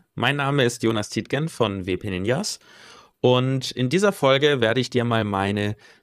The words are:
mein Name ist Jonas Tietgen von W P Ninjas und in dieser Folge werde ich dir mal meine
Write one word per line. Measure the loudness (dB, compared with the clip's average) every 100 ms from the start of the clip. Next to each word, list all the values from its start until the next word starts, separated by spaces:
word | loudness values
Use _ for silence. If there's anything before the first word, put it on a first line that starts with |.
| _ -2
mein | -2
Name | 0 -2 2
ist | 0 0
Jonas | -2 -2 -4
Tietgen | -6 -4 -4 -4
von | -2 -2 -2 -4
W | -6
P | -4
Ninjas | -4 -2 -2 -2 -10 _ -20 -20 -20 -20 _
und | 2 2 2 -2 -4
in | -4 -2
dieser | 2 0
Folge | 2 2 4 4 4
werde | 2 2
ich | 0
dir | 0
mal | 0 0
meine | 0 0 0 0 -2 -4 -12 -20